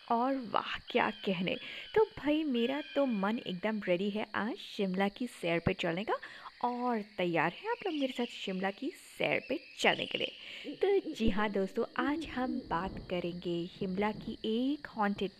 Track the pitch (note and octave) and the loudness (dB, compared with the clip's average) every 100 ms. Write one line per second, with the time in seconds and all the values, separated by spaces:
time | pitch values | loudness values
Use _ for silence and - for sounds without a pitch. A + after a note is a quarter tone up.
0 | - A#3 B3+ C4+ A3+ - - - - A#3+ | 0 2 2 0 0 0 0 -4 -2 2
1 | - - - F3 F3+ - - - - G#4 | 2 2 0 0 0 -2 -6 -10 0 4
2 | G#4+ - C#4 D4+ D#4+ A#3+ A#3 C#4 D4+ - | 4 2 0 2 2 2 2 0 -2 2
3 | C#4 G#3+ G3 A#3 - F3+ G#3+ A3 G3 F3 | 2 4 2 0 -2 -2 0 0 2 2
4 | G3+ G3+ A3+ - G#3 F#4+ - - F#3+ F#3 | 2 0 -2 -2 -2 -4 -8 -2 0 2
5 | G3 - B3 - E3+ E3+ - F#3 F3 E3+ | 0 0 -6 -2 0 2 2 2 0 0
6 | A3 B4+ - - - - B3 B3 B3 A#3 | 0 -2 -4 -14 -16 -4 -2 0 0 0
7 | G3+ - F3+ E3 D3+ - G#4+ A#4 G4 D#4 | -2 -2 2 4 2 0 -4 -2 -2 0
8 | C4+ B3+ A#3+ - - F#3 F#3+ G3+ C#4+ - | 0 0 -4 -4 -6 -2 -2 -4 -8 -8
9 | - - D3 D3 - - - - G#3+ - | -14 0 2 2 0 -4 -6 2 4 4
10 | - - - - - - - D4 G4 G4 | 0 -2 -2 -4 -14 -12 -10 0 4 4
11 | - C#4+ A3+ G3 G#3+ G3 F#3+ - A#3 - | 2 2 2 4 2 0 -2 -2 -2 0
12 | C4 D4+ D4 - B3+ B3 - E3 F#3+ - | 0 0 -4 -4 -2 -4 -2 -2 -2 -6
13 | - F3+ F3 F3 F3+ E3+ E3+ - G3 F#3 | -4 -2 -2 -4 -2 -2 -4 -4 -4 0
14 | G#3 G#3 E3 A3 A3 A3 C4 D4 - - | 0 -2 -8 -6 -2 0 0 -2 -4 0
15 | G3+ G3+ F#3+ - | 0 2 -2 -2